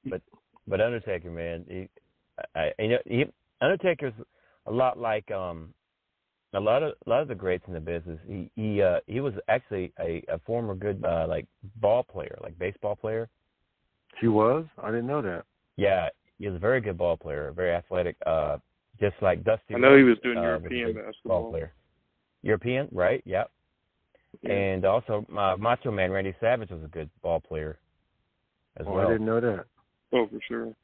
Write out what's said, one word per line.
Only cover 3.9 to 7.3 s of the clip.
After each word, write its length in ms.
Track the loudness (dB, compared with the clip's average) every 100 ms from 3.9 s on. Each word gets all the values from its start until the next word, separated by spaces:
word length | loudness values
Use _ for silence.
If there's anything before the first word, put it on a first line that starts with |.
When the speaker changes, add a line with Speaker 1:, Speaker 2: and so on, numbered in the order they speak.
| 0 -4 -8 -20 _ _ _ -4
Speaker 1:
a 60 |
lot 260 | 2 2 0
like, 320 | -2 -2 -2
um, 420 | -6 -6 -8 -14 _ _ _ _ _ _ _ _
a 60 | -2
lot 220 | 2 2
of, 120 | 0 -6 0
a 40 |
lot 120 | 0
of 60 |
the 60 | 0